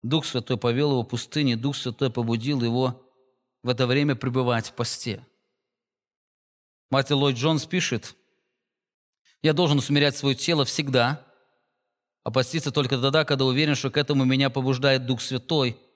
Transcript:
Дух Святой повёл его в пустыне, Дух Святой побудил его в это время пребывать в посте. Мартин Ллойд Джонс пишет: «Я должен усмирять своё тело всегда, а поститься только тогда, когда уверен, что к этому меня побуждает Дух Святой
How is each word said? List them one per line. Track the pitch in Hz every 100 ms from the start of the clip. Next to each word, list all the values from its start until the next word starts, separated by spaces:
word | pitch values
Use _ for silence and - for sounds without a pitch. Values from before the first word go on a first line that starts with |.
Дух | 117 160 -
Святой | 127 - 123
повёл | 120 120 147
его | 131
в | 117
пустыне, | 123 - 151 143 117
Дух | 135 139
Святой | 127 113 135
побудил | 113 117 117 123 143
его | 117 120 127 123 _ _ _ _ _ _
в | 120
это | 123 123
время | 135 147 123
пребывать | 127 127 123 117 -
в |
посте. | - 117 - 120 104 - _ _ _ _ _ _ _ _ _ _ _ _ _ _ _ _
Мартин | 135 131 143
Ллойд | 139 120
Джонс | 147 160 -
пишет: | 180 - 113 - - _ _ _ _ _ _ _ _ _ _ _ _
«Я | 156
должен | 151 170 147
усмирять | - 147 143 135
своё | 139 131
тело | - 160
всегда, | 135 - 139 127 120 147 - _ _ _ _ _ _ _ _ _
а | -
поститься | 123 123 160 143
только | 151 127 131
тогда, | 135 156 147
когда | 139 131
уверен, | 127 151
что | 135 135
к | 147
этому | 143 139 131
меня | 131 139
побуждает | 135 131 127 139 131 123
Дух | 123
Святой | - 131 - 160 123 113 _